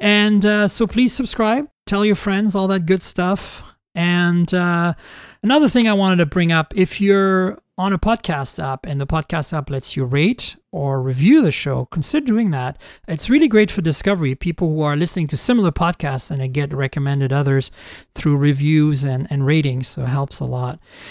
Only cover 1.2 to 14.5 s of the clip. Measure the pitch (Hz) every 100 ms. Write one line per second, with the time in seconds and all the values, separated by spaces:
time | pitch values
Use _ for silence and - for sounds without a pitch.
1.2 | 247 - 214 247 294 _ - 202 208 202
2.2 | 208 196 214 196 190 190 165 185 - -
3.2 | 180 196 - - - _ _ 170 175 175
4.2 | 175 175 170 180 175 170 175 - - -
5.2 | - - 214 294 269 240 220 202 190 180
6.2 | 160 185 170 165 160 - 185 - 196 196
7.2 | 196 190 185 - _ - 190 190 208 226
8.2 | - 147 135 - 143 135 - 139 139 160
9.2 | - 165 143 160 139 135 - - 127 139
10.2 | 175 247 - - _ 170 139 135 131 127
11.2 | 175 311 196 - 139 131 123 165 - 302
12.2 | 269 220 214 139 127 - - - - 160
13.2 | - 285 302 214 208 - 165 139 196 196
14.2 | 143 131 175